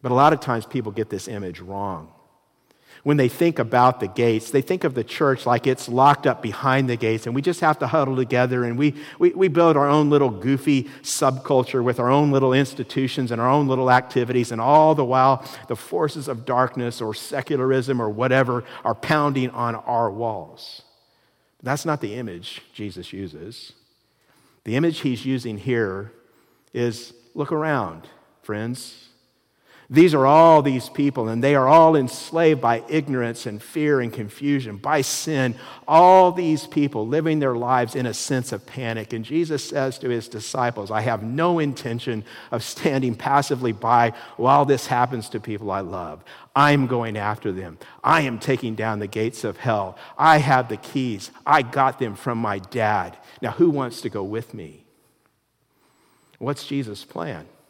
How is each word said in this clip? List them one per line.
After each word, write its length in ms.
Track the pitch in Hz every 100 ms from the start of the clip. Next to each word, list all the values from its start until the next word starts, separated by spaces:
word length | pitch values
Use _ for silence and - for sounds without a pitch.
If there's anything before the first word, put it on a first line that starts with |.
But 120 | 127
a 20 |
lot 180 | 123 147
of 80 | 156
times 240 | - 117
people 280 | 107 135 107
get 180 | 101 110
this 180 | 98 -
image 320 | 107 95 85
wrong. 480 | 90 98 101 87 82 _ _ _ _ _ _ _ _ -
When 160 | - 147
they 100 | 127
think 320 | - 170 160
about 400 | 113 123 123 123
the 80 | 101
gates, 420 | 92 120 110 -
they 120 | 139
think 200 | 135 185
of 120 | 165
the 100 | 127
church 420 | 107 - 147 131 -
like 200 | 120 135
it's 220 | 127 -
locked 380 | 120 139 143 147
up 160 | 123
behind 460 | 113 101 135 131 131
the 80 | 120
gates, 300 | 117 113 120
and 100 | 123
we 60 |
just 180 | 143 170
have 180 | 160 151
to 80 | 131
huddle 300 | 156 135 131
together, 480 | 123 123 123 127
and 120 | 120 120
we, 180 | 147 143 - -
we, 100 | 180
we 160 | 175 190
build 300 | 151 170 160
our 120 | 143
own 220 | 151 147
little 200 | 147 139
goofy 540 | 101 107 135 143 139 123 -
subculture 840 | - - 143 131 - 131 123 131
with 160 | 120 123
our 100 | 123
own 220 | 139 147
little 200 | 139 131
institutions 800 | 127 139 - 131 - 135 - 127
and 100 | 117
our 80 | 120
own 200 | 143 143
little 240 | 131 127
activities, 580 | 127 123 131 120 123 120
and 100 | 117
all 360 | 117 147 156 151
the 80 |
while 400 | 127 127 131 131 - - -
the 80 | 110
forces 500 | - 175 156 160 131
of 180 | 120
darkness 560 | 120 123 127 127 120 117
or 140 | 113
secularism 880 | 107 - 143 127 147 131 135 127 127
or 80 | 113
whatever 540 | 107 127 127 127 123 113 -
are 120 | -
pounding 560 | 117 - 156 147 135 127
on 260 | 123 120 113
our 340 | - 120 117
walls. 720 | 98 117 104 76 - - - _ _ _ _ _ _ _ _
That's 220 | 127 143
not 160 | 170 147
the 140 | 104
image 480 | 113 117 87 90 - _
Jesus 380 | - 104 92 87
uses. 600 | 98 95 76 87 120 - _ _ _ _ _ _ _ _ _
The 100 | -
image 260 | 117 170 160
he's 240 | 143 120
using 340 | 131 131 120 104
here 540 | 95 120 107 95 104 - _ _ _ _ _
is, 400 | - 120 113 - - _
look 180 | - 143
around, 560 | 156 156 143 101 80 - - _ _
friends. 600 | - 107 110 131 - - _ _ _ _ _ _ _ - _
These 260 | 127 175
are 120 | 151 135
all 360 | 151 165 160
these 260 | 143 131 -
people, 400 | - 143 135 113
and 160 | 113
they 100 | 135
are 140 | 143 131
all 260 | 160 160
enslaved 680 | 156 127 - - 165 165 151
by 220 | 120 117 113
ignorance 580 | 156 143 127 117 117 -
and 160 | 104
fear 380 | - 160 151 143
and 120 | 120
confusion, 640 | 117 107 - 143 143 120 101
by 240 | 135 151
sin. 520 | 131 - - 151 131 113 - - -
All 460 | 160 180 185 180
these 340 | 175 175 156 -
people 400 | - 143 123 107
living 320 | 147 160 156
their 160 | 139
lives 400 | 120 120 127 120
in 100 | 131
a 80 | 123
sense 380 | 107 - 131 120
of 160 | 104 -
panic. 460 | - 123 113 104
And 120 | 113
Jesus 380 | 110 156 165 151
says 340 | - 143 135 123
to 80 | 131
his 180 | 120 113
disciples, 640 | 107 107 135 123 120 101
"I 120 | 107
have 200 | 113 113
no 380 | 110 131 165 175
intention 640 | 147 131 131 117 - 113 107 - -
of 140 | 117
standing 500 | - - - 135 131
passively 560 | 110 - 139 139 131 123
by 420 | 104 117 120 120 110 - -
while 280 | 120 143
this 240 | 143 135 -
happens 400 | 123 123 127 107
to 100 | 110
people 320 | 104 104 104
I 120 | 95
love. 420 | 92 92 82 78 - - - -
I'm 320 | 147 147 127
going 280 | 123 113 107
after 360 | 104 107 110
them. 260 | 92 92 80 - -
I 200 | - 160
am 180 | 139 117
taking 340 | - 131 120
down 240 | 110 113 104
the 80 | 104
gates 380 | 110 110 -
of 140 | 120 95
hell. 380 | 131 107 95 - - -
I 200 | 156 156
have 300 | 139 131 123
the 100 | 110
keys. 520 | - 143 131 104 - - -
I 160 | 151
got 380 | 120 127 135 123
them 160 | 120 98
from 220 | - 120
my 200 | 113 98
dad. 580 | 92 123 110 104 87 - - -
Now, 120 | 110
who 180 | 104 170
wants 300 | 143 127 113
to 80 | 120
go 160 | 107
with 280 | 98 110 113
me?" 320 | 110 78 76 _ _ _ _ _ _ _ _ _ _ _ _ _ _ _ _
What's 260 | 123 139 -
Jesus' 380 | 139 120 104
plan? 420 | - - 165 90 - _ _